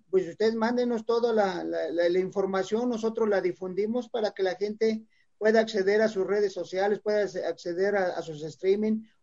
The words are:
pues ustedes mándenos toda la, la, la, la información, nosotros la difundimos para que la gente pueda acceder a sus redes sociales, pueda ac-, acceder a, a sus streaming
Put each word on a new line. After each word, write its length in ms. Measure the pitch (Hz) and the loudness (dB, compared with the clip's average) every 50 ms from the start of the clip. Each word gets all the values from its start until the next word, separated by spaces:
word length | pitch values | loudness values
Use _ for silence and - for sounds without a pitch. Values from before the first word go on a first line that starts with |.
| - _ | -8 _
pues 160 | 190 185 175 | 0 0 0
ustedes 300 | 165 170 - 208 220 226 | 0 -2 0 0 0 2
mándenos 480 | 226 220 233 247 240 247 240 240 220 220 | 0 0 0 0 0 0 0 -2 -2 -2
toda 260 | - 233 233 233 233 233 | 0 0 2 2 2 2
la, 300 | 214 202 190 180 170 160 | 2 2 2 0 -4 -6
la, 260 | 165 165 165 165 160 | -4 -4 -4 -4 -2
la, 180 | 156 170 175 170 | -2 0 2 2
la 100 | 175 185 | 2 2
información, 680 | 185 180 - 196 190 190 196 190 190 - 214 226 247 247 | 0 0 -2 -2 0 2 2 0 2 0 -2 0 0 0
nosotros 400 | 240 220 220 226 220 220 226 214 | -2 -2 -2 -2 0 0 0 2
la 120 | 202 185 | 2 2
difundimos 680 | 175 180 175 - 185 185 185 190 208 214 233 247 240 - | 0 0 -2 -4 -8 -6 -4 -2 -2 -2 -2 -4 -4 -4
para 240 | - 226 214 202 - | -4 -2 -2 -2 -2
que 100 | - 190 | -2 -2
la 140 | 185 175 | -2 -2
gente 460 | - 202 214 214 - 220 220 220 220 - - _ _ _ _ _ _ | -2 -4 -6 -2 0 0 0 0 -2 -6 -12 _ _ _ _ _ _
pueda 180 | 208 220 220 226 | 2 4 4 4
acceder 440 | 220 220 220 202 190 196 208 214 220 | 4 2 0 0 2 2 4 4 2
a 60 | 220 | 2
sus 180 | 214 190 185 | 0 -2 -2
redes 260 | 170 202 208 208 190 - | 0 0 0 0 0 -2
sociales, 480 | 180 165 - 185 185 196 208 208 196 | -6 -8 -6 -2 -2 0 0 0 -2
pueda 240 | - 214 214 208 202 | -2 0 0 0 0
ac-, 200 | 190 - 180 - 170 | 0 -4 -4 -6 -6
acceder 480 | 165 - - 175 170 175 190 202 202 | -6 -6 -6 -6 -2 0 0 0 2
a, 220 | 196 185 180 - - | 2 0 0 -2 -4
a 40 | 165 | -8
sus 200 | 160 156 147 156 | -8 -10 -10 -10
streaming 580 | 160 - - 185 190 202 208 214 220 220 220 - - _ _ | -12 -10 -4 0 2 2 2 2 0 0 -2 -4 -10 _ _